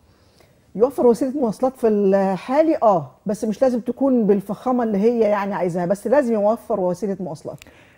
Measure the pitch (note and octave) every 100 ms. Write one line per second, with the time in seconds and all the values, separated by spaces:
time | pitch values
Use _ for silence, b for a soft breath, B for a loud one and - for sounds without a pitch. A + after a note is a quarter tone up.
0 | b b b b b b b F#3 B3+ C#4+
1 | A#3+ A#3 C4+ C#4 A#3 - B3+ C4 A3+ G#3
2 | G3 G3 F#3+ F#3 - C#4 D#4+ D#4 A3+ F3+
3 | C3+ _ F#3+ G#3 A3 G3 C4 A#3+ A3+ -
4 | C4+ B3+ G3+ G3+ G3 F#3+ B3+ B3 A3+ G3+
5 | A3 A#3+ G#3 G#3 G3 F#3 F3+ F3 F3 G3
6 | G#3+ C#4 A#3+ A3 G3+ A#3 - G3+ F3+ F3
7 | G#3 F#3+ F3+ D#3+ - - b b b